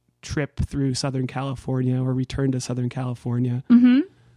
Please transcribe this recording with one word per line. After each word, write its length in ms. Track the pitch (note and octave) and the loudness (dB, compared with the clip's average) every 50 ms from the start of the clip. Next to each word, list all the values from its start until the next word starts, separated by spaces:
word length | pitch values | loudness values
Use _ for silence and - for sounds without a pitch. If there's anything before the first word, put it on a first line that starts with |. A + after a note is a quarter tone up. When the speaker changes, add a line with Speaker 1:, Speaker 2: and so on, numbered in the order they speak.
| _ _ _ _ | _ _ _ _
Speaker 1:
trip 360 | - - - D#3 C#3+ - _ - | -12 -8 -4 -4 -4 -4 _ -4
through 360 | - - - C#3+ C3+ C3+ B2+ | -4 -4 -2 -2 -2 0 0
Southern 320 | - - C#3 C3 C3 B2+ A#2+ | -2 -2 -2 -2 -2 -4 -4
California 720 | - C3 C3+ C#3 C3 - - - C3 B2+ B2+ B2+ B2+ B2+ | -4 -6 -6 -6 -8 -8 -6 -4 -2 0 0 0 0 0
or 120 | C3 C3 B2+ | 0 0 -2
return 380 | B2+ B2+ - - - C#3 C3+ C3 | -2 -2 -4 -2 -2 0 0 0
to 60 | B2+ | -2
Southern 300 | - - B2 B2 B2 A#2+ | -4 -6 -4 -4 -4 -4
California. 760 | - C3 B2+ B2+ B2 - - B2 A#2+ B2 B2 B2 B2 B2 - - | -4 -4 -6 -6 -8 -8 -6 -4 -2 0 0 0 -2 -2 2 4
Speaker 2:
Mm-hmm. 280 | B3 A#3+ B3 B3 B3 C4+ F4 G4 - _ _ _ _ | 6 6 8 8 6 4 2 0 -6 _ _ _ _